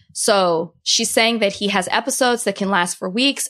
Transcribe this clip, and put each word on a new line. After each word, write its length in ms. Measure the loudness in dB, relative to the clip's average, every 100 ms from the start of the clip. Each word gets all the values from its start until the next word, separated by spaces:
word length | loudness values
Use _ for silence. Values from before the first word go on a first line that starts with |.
| _
So 600 | -4 2 4 4 2 -2 _
she's 260 | -2 0 0
saying 300 | 2 2 2
that 140 | -2
he 160 | -2 -2
has 180 | 0 0
episodes 540 | -2 -2 0 0 0
that 120 | -2 -2
can 140 | 0
last 280 | 0 0 -4
for 120 | -6
weeks, 380 | 0 0 0